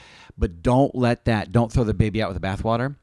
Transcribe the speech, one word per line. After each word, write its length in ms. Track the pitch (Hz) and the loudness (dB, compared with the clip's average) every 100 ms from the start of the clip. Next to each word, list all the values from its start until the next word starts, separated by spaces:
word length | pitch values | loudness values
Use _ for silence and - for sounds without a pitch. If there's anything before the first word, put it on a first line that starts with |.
| - - - - | -20 -20 -20 -4
But 260 | 110 85 | -4 -2
don't 320 | 104 123 143 | 2 4 4
let 320 | 127 120 120 - | 2 0 0 0
that, 260 | 110 87 | -2 2
don't 200 | 107 117 | 0 2
throw 120 | 135 | 0
the 100 | 107 | 0
baby 260 | 98 107 101 | -2 -2 -2
out 120 | 98 | -4
with 80 | 92 | -4
the 60 | 95 | -4
bathwater. 500 | 98 110 117 131 139 | -4 -2 -2 -2 -8